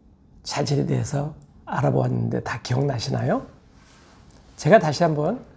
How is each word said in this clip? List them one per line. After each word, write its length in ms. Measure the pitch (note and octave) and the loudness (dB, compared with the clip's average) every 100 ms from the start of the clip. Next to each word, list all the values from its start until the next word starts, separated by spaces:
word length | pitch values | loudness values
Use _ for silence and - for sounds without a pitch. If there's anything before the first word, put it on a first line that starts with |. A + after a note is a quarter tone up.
| - - _ - | -20 -20 _ -18
자질에 420 | - - C#3+ C#3 C#3 | -8 -4 0 0 2
대해서 500 | C3 A2+ C#3+ D3 - - - - | 0 0 -4 -4 -8 -20 -20 -6
알아보았는데 800 | C3+ C#3 B2+ B2+ B2 A2+ A#2+ | 0 2 2 2 0 -2 -4
다 180 | - - | -6 -8
기억나시나요? 840 | - B2 C#3+ B2+ C3 C3 B2 A#3+ - - - - - - - - - - - - | -4 -2 0 -2 -4 -2 -2 -2 -4 -18 -20 -20 -20 -20 -20 -20 -20 -20 -20 -4
제가 240 | D3 G#3+ | 6 6
다시 240 | D#3+ C#3+ | 6 2
한번 400 | E3+ D3 D#3 B3 - | 2 2 -2 -4 -10